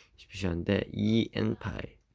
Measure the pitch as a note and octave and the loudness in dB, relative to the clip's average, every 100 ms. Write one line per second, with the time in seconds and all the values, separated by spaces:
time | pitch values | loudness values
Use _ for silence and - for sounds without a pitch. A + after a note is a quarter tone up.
0 | - - - F#2 F#2+ E2+ F2 G2 - - | -20 -20 -16 -4 -2 0 2 0 0 0
1 | G#2 A2+ - - G#2+ A2+ - - - - | 2 4 2 0 -2 -2 -6 -8 -10 -14
2 | _ | _